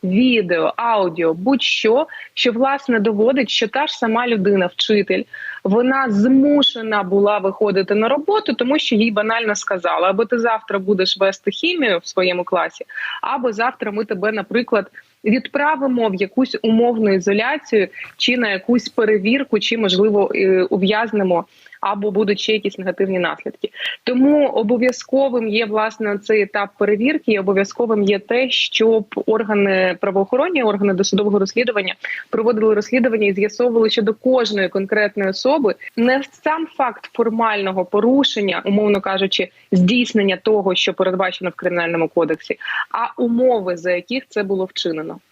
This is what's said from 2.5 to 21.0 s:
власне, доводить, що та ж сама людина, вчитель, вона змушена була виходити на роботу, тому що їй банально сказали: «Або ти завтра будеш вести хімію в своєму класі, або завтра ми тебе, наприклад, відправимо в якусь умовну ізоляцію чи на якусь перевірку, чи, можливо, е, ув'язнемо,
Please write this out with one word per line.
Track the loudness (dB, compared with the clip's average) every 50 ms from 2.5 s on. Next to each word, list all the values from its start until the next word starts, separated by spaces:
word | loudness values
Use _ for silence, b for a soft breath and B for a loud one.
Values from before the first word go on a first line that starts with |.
власне, | 2 2 0 0 0 -2 -2 0 0 2
доводить, | 2 0 2 2 2 2 2 2 0 -2
що | -2 -2 -2 -2
та | -2 -2 -2 -2
ж | -4 -4
сама | -2 0 0 0 0 0
людина, | 0 0 2 2 2 2 0 0
вчитель, | -2 -4 -2 2 2 2 2 0 -2 -2 -2 B B B B B B B B
вона | 0 0 2 2 2 0 0 0 0
змушена | 2 2 4 4 4 4 6 4 4 4 2 2 0 -2 -6 -2 -2 -2 0
була | 2 2 2 4 4 2 2
виходити | 0 -2 0 0 0 0 2 0 0 0 0
на | 0 2 2
роботу, | 0 0 0 0 0 0 0 -2 -2
тому | -2 0 0 0 0
що | 0 0 2
їй | 2 2 2
банально | 0 0 -2 0 -2 -2 0 -2 -4
сказали: | -4 -2 -4 -4 -2 -2 -2 0 2 2 2
«Або | 2 0 0
ти | 0 0 0
завтра | 0 0 0 -2 -4 -4 -6 -4
будеш | 0 0 0 0 2 -2 0 0
вести | 0 0 0 0 _ -6
хімію | -4 -2 -4 -2 -2 0 0 0 0 -2 -2
в | -4
своєму | -2 0 0 0 0 -2 -2
класі, | -2 0 0 0 -2 -6 -12 -18 B B B B B B B
або | B -6 -4 -2 -4 -4 -2
завтра | -2 -2 -4 -2 -4 -8 -6
ми | -4 -6 -4
тебе, | -4 -4 -4 -2 -2
наприклад, | -2 -4 -6 _ -2 -2 -2 0 0 -2 -2 -2 B B B B B B _
відправимо | 0 0 0 0 -2 -4 -2 0 0 0 0 0 -2 0 0 0 -2
в | 0
якусь | -2 -4 -4 _ -2 -2 -2 -2 -4
умовну | 0 2 2 4 4 2 2 2 2 2 2
ізоляцію | 2 2 0 0 0 0 -2 -4 -6 -6 0 0 0 0 0 B B B B B _
чи | -2 0 0 0
на | 0 -2
якусь | -2 -4 0 0 0 0 0 -2
перевірку, | _ 0 2 2 2 2 2 2 0 0 0 0 -2 -2
чи, | 0 -2 -2 0
можливо, | 0 0 2 2 2 2 4 2 2 0 0
е, | 0 2 2 4 2 2
ув'язнемо, | 0 0 0 2 2 2 0